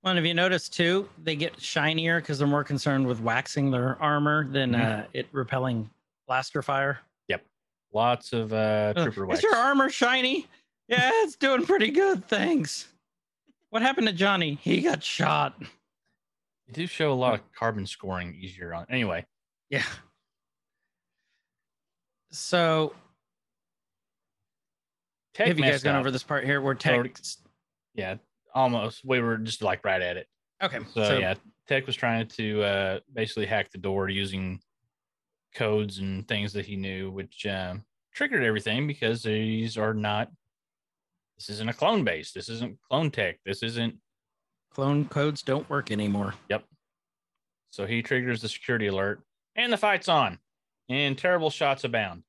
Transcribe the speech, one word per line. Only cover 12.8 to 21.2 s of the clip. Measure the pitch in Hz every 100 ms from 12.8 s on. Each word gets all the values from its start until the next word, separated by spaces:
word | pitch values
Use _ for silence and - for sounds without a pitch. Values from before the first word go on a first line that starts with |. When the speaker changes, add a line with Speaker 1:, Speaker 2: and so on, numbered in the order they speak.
| - _ _ _ _ _ _ _ _
Speaker 1:
"What | 220
happened | 254 269 220
to |
Johnny?" | 175 196 196 160 143
"He | - -
got | 320 -
shot." | - - 147 151 143 - - _ _ _ _ _ _ _ _ _ _
Speaker 2:
They |
do | 120 175
show | - 156
a |
lot | 127 127
of | 107 -
carbon | - 117 107 98
scoring | - 98 92 87
easier | 85 92 92 85
on, | 85 85
anyway. | 127 107 85 - _ _ _ _
Speaker 1:
Yeah. | 139 - - - _ _ _ _ _ _ _ _ _ _ _